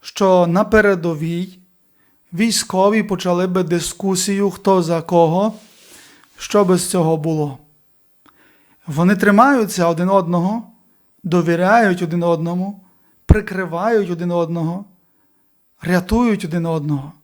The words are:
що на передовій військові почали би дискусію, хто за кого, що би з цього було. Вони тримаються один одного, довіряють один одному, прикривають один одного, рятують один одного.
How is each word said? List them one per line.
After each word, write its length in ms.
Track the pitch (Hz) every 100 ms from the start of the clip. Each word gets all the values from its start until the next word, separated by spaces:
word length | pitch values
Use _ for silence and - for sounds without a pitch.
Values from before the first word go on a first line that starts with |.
що 460 | - - 196 180 175
на 160 | 175
передовій 960 | 208 220 208 190 170 156 160 170 185 - _ _ _ _ _ _ _
військові 720 | 170 226 208 - 185 196 220
почали 440 | 214 185 185 175 185
би 160 | 180
дискусію, 840 | 175 170 165 - 196 185 196 196 202
хто 340 | 185 - 190
за 180 | 165 165
кого, 520 | 160 175 165 170 208 220 - _ - - - _ _ _
що 280 | - 208 196
би 120 | 180
з 120 | 180
цього 280 | 190 160 160
було. 400 | 156 156 147 131 _ _ _ _ _ _ _ _ _ _ _ _ -
Вони 280 | 143 175 202
тримаються 720 | 190 202 262 269 208 - 170
один 220 | 165 180
одного, 540 | 196 170 175 175 226 - _ _ _ _ _
довіряють 760 | 180 175 165 170 180 226 214 180
один 220 | 175 175
одному, 600 | 170 170 165 175 190 202 _ _ _ _ _
прикривають 840 | 214 208 190 185 170 208 226 190
один 220 | 175 175
одного, 540 | 175 165 170 160 180 202 _ _ _ _ _ _ _ _ _
рятують 640 | 160 180 180 220 240 202 175
один 200 | 170 165
одного. 460 | 160 151 143 139 -